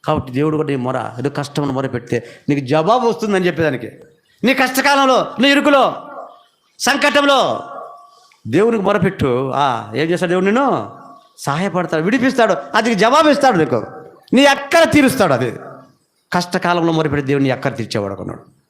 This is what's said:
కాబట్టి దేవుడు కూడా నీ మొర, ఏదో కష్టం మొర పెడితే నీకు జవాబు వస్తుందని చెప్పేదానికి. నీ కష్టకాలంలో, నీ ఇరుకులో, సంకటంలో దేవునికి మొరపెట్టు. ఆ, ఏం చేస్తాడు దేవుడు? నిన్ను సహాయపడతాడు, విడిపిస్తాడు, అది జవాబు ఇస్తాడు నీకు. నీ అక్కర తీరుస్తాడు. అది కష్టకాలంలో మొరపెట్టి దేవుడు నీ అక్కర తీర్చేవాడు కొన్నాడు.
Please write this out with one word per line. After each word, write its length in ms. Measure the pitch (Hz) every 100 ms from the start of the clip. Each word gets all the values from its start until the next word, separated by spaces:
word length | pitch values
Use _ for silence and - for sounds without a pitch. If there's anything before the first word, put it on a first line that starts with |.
| -
కాబట్టి 260 | 156 131
దేవుడు 260 | 127 156 156
కూడా 120 | 147
నీ 60 | 139
మొర, 360 | 123 131 110 117
ఏదో 100 | 143
కష్టం 380 | 143 139 - 143
మొర 200 | 131 135
పెడితే 420 | 120 - 120 - - -
నీకు 160 | 143 131
జవాబు 420 | 151 160 240 233
వస్తుందని 400 | 214 220 196 180
చెప్పేదానికి. 440 | 160 160 127 110 - - _ _ _
నీ 100 | 226
కష్టకాలంలో, 840 | 262 254 269 277 277 269 247 165 -
నీ 100 | 269
ఇరుకులో, 600 | 285 294 285 214 - - - - - _ _ _ _
సంకటంలో 880 | - 269 294 285 285 269 175 113 - - - - - _ _ _ 214
దేవునికి 360 | 190 220 226
మొరపెట్టు. 680 | 190 208 185 190 143 123 135 127
ఆ, 360 | 143 117 107 117
ఏం 140 | 160
చేస్తాడు 200 | 170 180
దేవుడు? 160 | 180 190
నిన్ను 500 | 226 277 165 101 - - - _ _
సహాయపడతాడు, 680 | - 143 190 170 170 160
విడిపిస్తాడు, 520 | 165 254 254 226 220 175 - 214
అది 200 | 226 220
జవాబు 340 | 220 285 302
ఇస్తాడు 280 | 277 262 190
నీకు. 280 | 151 120 104 - - - _
నీ 120 | 240 277
అక్కర 380 | 277 - 339
తీరుస్తాడు. 500 | 330 302 269 - 190
అది 220 | 127 123 - - - - _ _ _ _
కష్టకాలంలో 580 | 180 175 185 175 175 165
మొరపెట్టి 360 | 160 156 143 135
దేవుడు 160 | 143
నీ 60 | 139
అక్కర 200 | 123 139
తీర్చేవాడు 460 | 107 107 113 101 98
కొన్నాడు. 460 | 92 85 - _ _